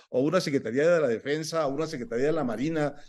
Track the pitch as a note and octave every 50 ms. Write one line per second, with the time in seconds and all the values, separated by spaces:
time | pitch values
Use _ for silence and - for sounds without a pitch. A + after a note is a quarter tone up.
0 | - _ - B2+ C3+ D#3 E3+ F#3 - E3 C#3 C3 - A2+ A2+ C3+ D3 E3+ F3 E3+
1 | D3+ B2+ A2+ G#2 - C3+ C#3+ D#3 D#3+ D#3 D#3+ E3 D#3 C3+ C#3 D3 D#3+ D#3+ D#3+ B2+
2 | A#2+ A#2 A2+ A#2+ C3+ D3 D#3+ D#3+ C#3+ A#2+ A2 G#2+ C3 D#3+ E3 D#3 D3 C#3+ - -
3 | -